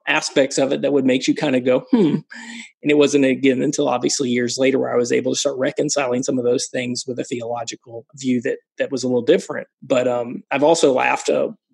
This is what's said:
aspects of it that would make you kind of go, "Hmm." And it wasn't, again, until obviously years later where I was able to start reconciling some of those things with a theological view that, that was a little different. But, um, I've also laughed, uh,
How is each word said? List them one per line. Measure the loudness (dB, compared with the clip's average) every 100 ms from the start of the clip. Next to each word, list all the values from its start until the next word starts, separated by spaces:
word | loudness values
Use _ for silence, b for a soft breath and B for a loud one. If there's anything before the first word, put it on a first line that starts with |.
| -2
aspects | -2 0 0 0 2
of | 0
it | 0
that | 0
would | 2 2
make | 2 0
you | 0
kind | 0 0
of |
go, | 2 0 2
"Hmm." | 2 4 2 -4 B -16 -18 B _
And | 0
it | 4
wasn't, | 6 4 2
again, | 4 2 2
until | 0 0 -2
obviously | 0 -2 -2 -2
years | 0 -2 0
later | 2 2
where | 0
I | -2
was | 0
able | 0 -2
to | -2
start | -2 -2
reconciling | -4 -2 -2 -2 -2 -2
some | -2 -2
of |
those | 0 0 -2
things | -6 -6 -6 -8
with | -8
a |
theological | -8 -8 -8 -8 -8 -12 -14 -18 -18 -8
view | -2 -2
that, | -2 -6 _ -8
that | -4
was | -4
a | 0
little | 0
different. | 4 2 2 -10 -12 _
But, | -2 0 0
um, | -2 -4 -8 -6
I've | 2
also | 4 4 4
laughed, | 4 0 0 0
uh, | 0 -2 -6 _